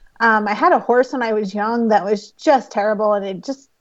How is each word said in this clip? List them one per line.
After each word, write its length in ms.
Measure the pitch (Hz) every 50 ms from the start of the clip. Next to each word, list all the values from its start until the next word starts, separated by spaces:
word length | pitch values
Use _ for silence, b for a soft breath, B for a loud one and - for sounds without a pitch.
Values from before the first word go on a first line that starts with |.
| b b b -
Um, 280 | 226 226 220 214 214
I 60 | 202 214
had 180 | 220 311 359
a 80 | 311 220
horse 320 | - - 240 247 247 - 294
when 80 | 254 233
I 100 | 226 214
was 200 | 214 214 190 208
young 360 | 208 208 220 233 233 233 220
that 160 | 214 - 180
was 260 | 202 214 202 - - _
just 380 | _ - 311 277 233 - -
terrible, 420 | - 208 202 220 214 196 214 208 208
and 120 | 202 196
it 180 | 196 190 175 -
just 260 | 277 269 - _ _ _ _